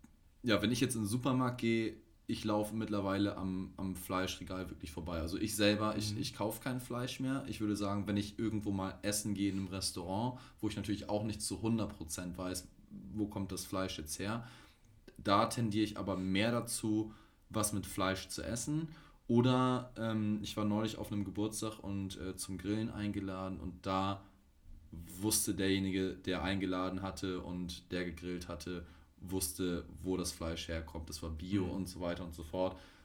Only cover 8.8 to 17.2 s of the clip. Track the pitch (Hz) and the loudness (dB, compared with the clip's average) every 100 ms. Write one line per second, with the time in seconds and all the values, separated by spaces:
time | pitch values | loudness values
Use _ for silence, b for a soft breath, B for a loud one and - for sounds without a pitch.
8.8 | 95 - 104 101 107 98 101 95 95 95 | -2 -2 0 0 0 2 2 2 -2 -2
9.8 | - - 87 98 120 123 B B 107 104 | -2 -2 -2 0 0 -2 B B -2 -2
10.8 | 101 101 - 107 113 104 - 98 113 113 | -2 -2 0 0 0 -2 -4 0 2 2
11.8 | 101 - 80 - 90 85 92 90 - - | 0 -4 -8 -6 -6 -4 -4 -4 -8 -18
12.8 | - 101 95 104 101 104 95 92 - 95 | -18 -14 -8 -2 -2 -2 -4 -4 -4 -2
13.8 | 95 - 76 - 98 117 B B B B | -2 -4 -6 -4 -2 -4 B B B B
14.8 | B - - - 104 101 117 120 113 104 | B -20 -20 -2 4 6 6 4 2 4
15.8 | 107 104 95 92 92 95 110 117 117 - | 2 0 0 0 4 4 4 2 0 0
16.8 | 110 107 107 B | 2 2 0 B